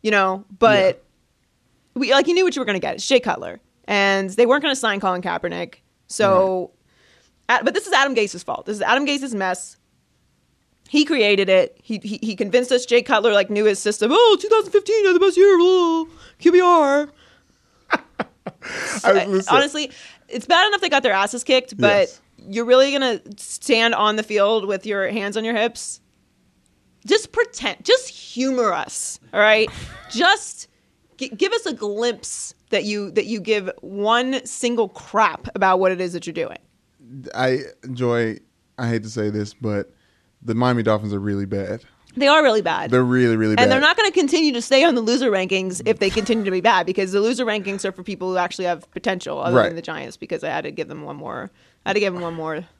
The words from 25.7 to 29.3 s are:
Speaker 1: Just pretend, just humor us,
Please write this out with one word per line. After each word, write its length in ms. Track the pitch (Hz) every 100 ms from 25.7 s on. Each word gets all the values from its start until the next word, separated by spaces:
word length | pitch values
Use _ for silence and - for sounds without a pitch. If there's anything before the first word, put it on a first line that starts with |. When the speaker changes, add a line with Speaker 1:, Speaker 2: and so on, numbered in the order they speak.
| 233 - - _ _ _ _ _ _ _ _ _ _ -
Speaker 1:
Just 240 | 427 -
pretend, 520 | - 466 - 233 -
just 260 | - 508 -
humor 640 | - - 233 262 254 220
us, 460 | 170 - - - - _